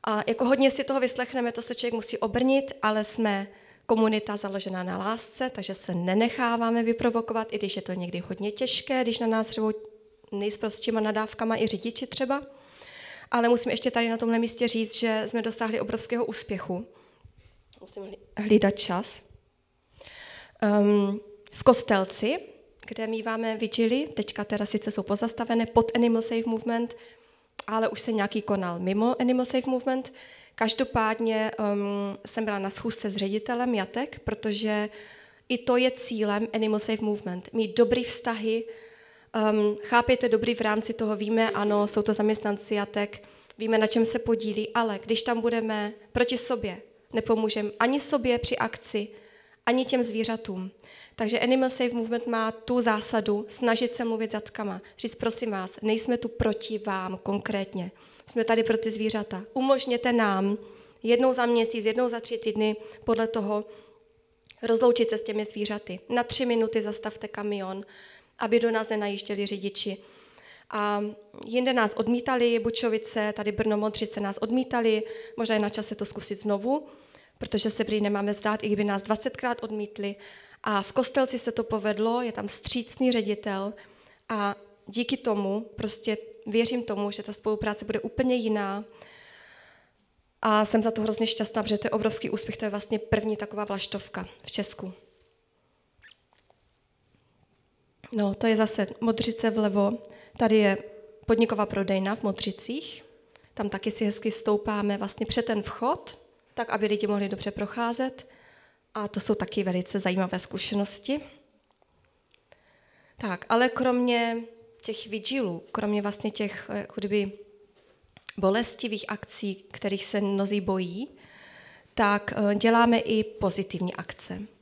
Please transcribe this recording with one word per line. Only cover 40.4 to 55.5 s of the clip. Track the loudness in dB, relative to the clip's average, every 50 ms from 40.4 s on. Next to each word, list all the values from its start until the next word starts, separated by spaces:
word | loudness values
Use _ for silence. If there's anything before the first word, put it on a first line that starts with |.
| 4 2 0
v | 0
rámci | 0 0 0 0 0 -2 -4
toho, | -2 0 -2 0
víme, | -2 0 0 2 4 4 2
ano, | 2 0 2 2 4 4 4 2
jsou | 2 2
to | 2 2 2
zaměstnanci | 4 4 2 2 2 0 -2 -2 -2 -2 -2 0
jatek, | -2 -2 -2 -2 -4 -4 -4 -6 -14 -18 -20 -20 -20 -20 _ -10 -6
víme, | 0 2 4 4
na | 4 4
čem | 6 4 4
se | 4 2 -2
podílí, | 2 2 0 2 2 -2 -2 -2 -4 -2 0
ale | 0 0 0 -2 -4 -2
když | 0 0 0
tam | 2 0 0 2
budeme | 2 2 2 2 0 0 -2 -2 -2 -4 -6 -10 -18 -4
proti | _ 0 2 2 0 -2
sobě, | -2 -2 -4 -2 -2 -6 -6 -8 -12 -20 _ _ _ _ -4
nepomůžeme | -4 2 2 2 2 4 0 0 0 -2 -4 0 2
ani | 2 2 2 2
sobě | 0 0 0 2 4 2 2 2
při | 2 -2 0 0
akci, | 0 -2 -2 -6 -8 -4 -4 -4 -4 -4 -10 -20 -20 -20 -20 -20 -20 _ -20 _ _
ani | 4 4 4 4
těm | 2 2 2 2
zvířatům. | 0 0 -2 -2 -2 -2 -6 -6 -8 -8 -6 -8 -8 -10 -16 -20 -20 -20 -20 -20 -20 _
Takže | -4 -2 0 2 2
Animal | 4 4 4 4 4 2
Safe | 2 0 0 0 0
Movement | -2 -2 -2 -2 -4 -2 -2
má | -2 0 0 -2
tu | -4 -6 -4 0 0 2
zásadu | 4 2 2 2 0 0 0 0 2 2 0 0 -2 -4
snažit | -6 0 2 2 4 4 2 -2
se | -2 -2 -2
mluvit | -2 -2 -2 -2 -4
s | -4
jatkama, | -6 -8 -8 -10 -8 -6 -6 -6 -8 -12 -16 -12 -8
říct: | -8 -8 -6
"Prosím | -2 -2 -2 -2 -2 -4 -4